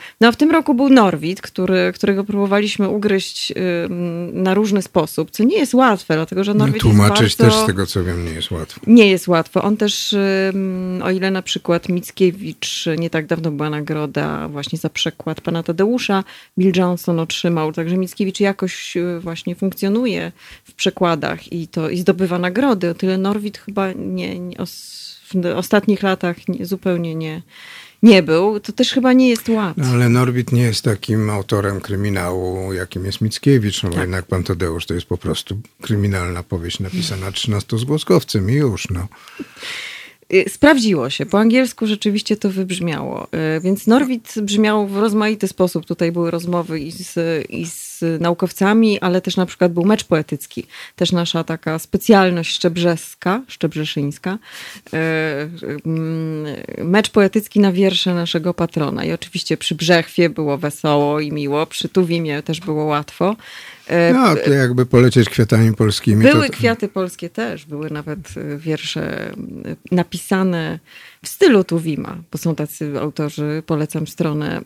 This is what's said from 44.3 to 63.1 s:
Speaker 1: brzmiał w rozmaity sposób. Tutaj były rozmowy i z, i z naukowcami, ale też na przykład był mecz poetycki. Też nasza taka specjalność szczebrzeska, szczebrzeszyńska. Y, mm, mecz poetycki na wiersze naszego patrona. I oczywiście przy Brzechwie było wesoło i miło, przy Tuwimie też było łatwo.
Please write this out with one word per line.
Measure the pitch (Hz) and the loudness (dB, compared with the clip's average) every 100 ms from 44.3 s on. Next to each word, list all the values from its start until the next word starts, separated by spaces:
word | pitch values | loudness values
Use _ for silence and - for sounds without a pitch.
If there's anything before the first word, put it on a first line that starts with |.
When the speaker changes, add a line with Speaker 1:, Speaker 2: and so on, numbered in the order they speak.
| 220 | -6
Speaker 1:
brzmiał | 202 202 214 214 196 | -2 2 2 2 -2
w | 196 | 0
rozmaity | 220 208 214 214 190 | 0 2 0 0 -4
sposób. | - 180 165 - | 0 0 0 -6
Tutaj | 170 170 | -2 -2
były | 170 170 | 0 -2
rozmowy | 170 175 175 170 160 | -2 -2 -2 -2 -6
i | 147 | -8
z, | 165 185 175 165 160 - | -12 -8 -4 -2 -2 -4
i | - 170 | -8 -10
z | - - - 165 160 | -10 -16 -6 -4 0
naukowcami, | 170 170 185 - 196 220 220 202 | 0 0 -2 0 2 4 4 2
ale | 185 180 | 0 0
też | 185 190 | 0 -2
na | 180 | -2
przykład | - 180 | 2 0
był | 170 | 2
mecz | 185 220 | 2 2
poetycki. | - 160 156 147 - - - - - - | 2 0 0 -8 -8 -14 -14 -18 -20 -4
Też | 180 | 0
nasza | 180 170 170 | 0 0 -2
taka | 165 160 - 160 | -4 -6 -4 -6
specjalność | - 190 - 202 185 175 165 | -4 -2 6 6 6 0 -4
szczebrzeska, | - 180 170 175 165 - - 175 214 262 | -2 -2 2 0 0 -6 -8 -4 -4 -6
szczebrzeszyńska. | - 160 151 151 156 143 - 185 208 - - - - - | -6 -4 -4 -6 -4 -4 -6 -8 -8 -10 -18 -18 -18 -8
Y, | 160 160 160 156 143 151 170 - 147 160 | -4 -2 -2 -2 -4 -8 -10 -10 -8 -4
mm, | 160 160 160 160 156 151 - - - | -4 -2 -4 -4 -6 -8 -10 -12 -8
mecz | 170 202 208 | 0 2 2
poetycki | 220 196 220 - 208 | 2 4 2 0 2
na | 196 | 2
wiersze | 180 190 185 190 | 4 2 2 0
naszego | 175 170 170 165 | -2 -2 -2 -4
patrona. | 170 165 165 143 - | -2 -4 -2 -4 -4
I | 160 | -4
oczywiście | 170 - - - 156 | -6 -8 -10 -4 -4
przy | - | -4
Brzechwie | 156 165 175 160 - 170 | -4 2 2 2 0 0
było | 151 151 143 | 0 -4 -2
wesoło | 147 147 151 147 143 151 | -4 -4 0 2 2 0
i | 151 | -4
miło, | 151 143 143 160 | -6 -2 -2 -2
przy | - 160 | -6 -2
Tuwimie | 190 175 170 160 147 | 0 2 0 -2 -4
też | 151 160 | -6 -6
było | 180 151 | -4 -4
łatwo. | 151 147 151 | -2 -2 -4